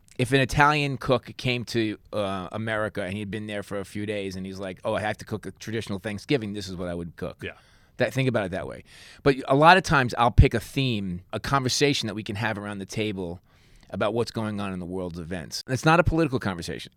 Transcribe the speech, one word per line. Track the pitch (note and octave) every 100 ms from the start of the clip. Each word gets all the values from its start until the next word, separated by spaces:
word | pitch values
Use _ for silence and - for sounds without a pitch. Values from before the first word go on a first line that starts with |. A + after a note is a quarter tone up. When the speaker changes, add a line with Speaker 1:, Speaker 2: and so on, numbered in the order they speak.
| _ -
Speaker 1:
if | B2
an | C3+
Italian | B2+ - C#3+ D3+ C#3+ C3+
cook | - B2+ - -
came | C3 B2 A2+
to, | A#2+ A2 G#2 -
uh, | G#2+ G2 F#2+ F2+
America | A2 A2+ G#2+ G#2+ G2
and | F#2
he'd | G2+ G#2
been | G#2+ G#2+
there | G#2
for | G2 G2+
a |
few | F#2+ G#2 G#2
days | G#2 G2
and | F#2
he's | F#2+ F#2+
like, | G2 F#2
"Oh, | G#2+
I | G#2
have | G#2+ G#2+
to |
cook | - A2 F#2+
a |
traditional | - - A2+ - G2
Thanksgiving, | A2 G#2 - C#3+ G#2+
this | G#2 F#2+
is |
what | F2+ F2+
I |
would | F2 E2+
cook." | - F2+ -
Speaker 2:
Yeah. | F#2 - _ _ _ -
Speaker 1:
That, | A2+
think | B2 C3
about | A#2
it | F#2+
that | F2 C2+
way. | A#1+ - - - -
But | C#3+ C3 -
a |
lot | C#3 D#3 F#3
of |
times | F3+ D#3 B2 -
I'll | G3
pick | - C3+
a | A#2
theme, | - - C3 A2 G2 F2 -
a | A2
conversation | - C#3 B2+ - C#3+ C#3 A2
that |
we | G2
can | G#2 G#2+
have | A2 G#2
around | G#2 G2+
the | F#2+
table | - G#2+ F#2+ F2 F2 _ _ _ - -
about | F#2+ G#2+
what's | A2+ A2+
going | - G#2+ G#2
on | G2+
in | F#2
the | F2
world's | F#2 F2+ E2+
events. | D#2+ F#2 C2 - -
And |
it's | B2+
not | D#3+ E3+
a |
political | F3 D#3+ D#3 B2
conversation. | - F2 E2 B1+ -